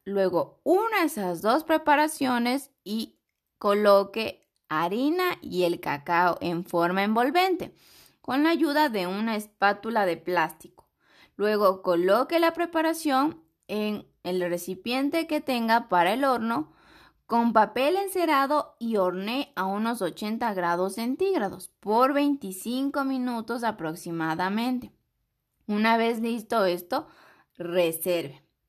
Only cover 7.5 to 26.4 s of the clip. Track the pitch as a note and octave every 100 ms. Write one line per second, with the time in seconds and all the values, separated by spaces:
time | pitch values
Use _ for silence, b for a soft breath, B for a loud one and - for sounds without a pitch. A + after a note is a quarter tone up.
7.5 | F4+ - - b b b b - C4 D#4
8.5 | E4 E4 D4+ D4+ G#3+ F3+ G3 A3+ G#3+ G#3
9.5 | - G3 G3+ A3+ A3+ F#3+ E3 - F3+ D#3+
10.5 | - - _ _ _ b b b - G3+
11.5 | G#3+ G3+ F#3+ F#3+ E3+ F3+ G#3+ C#4 E4+ E4
12.5 | E4 E4+ E4 D#4+ E4 D#4 C4 D4 - _
13.5 | _ - G#3 G#3+ G#3 - _ F3 F3+ F3+
14.5 | F3 F3+ F#3 - B3+ C#4 E4 D#4+ D4+ D4+
15.5 | B3 A3+ A#3 A#3+ F3+ F3 A3 C#4 A#3+ A3+
16.5 | A#3+ D#4 b b b b b - A#3 A#3
17.5 | A3 G#3 A#3+ C4+ F#4+ G4 F#4 E4 C#4+ C4+
18.5 | D4 C#4+ - A#3 G#3+ F3+ F3+ G3 B3+ -
19.5 | - F#3+ G3 A3+ A#3 F3+ D#3 G#3 A3+ A#3+
20.5 | F#3+ E3+ E3+ F#3+ G3 A#3 C4+ F#4+ F#4 G3
21.5 | F#3 - _ F#3+ A3 C4 C#4+ C#4+ C#4 F#3+
22.5 | F#3 - B3 C#4 C#4+ C4+ C4 B3 A#3 A3
23.5 | A#3+ A#3 G#3+ D#3+ D#3+ F3 E3 D#3+ E3 F#3
24.5 | G#3 A#3+ B3+ - _ _ _ _ _ _
25.5 | _ - G#3 A3 A3+ A3+ A3+ A#3 A#3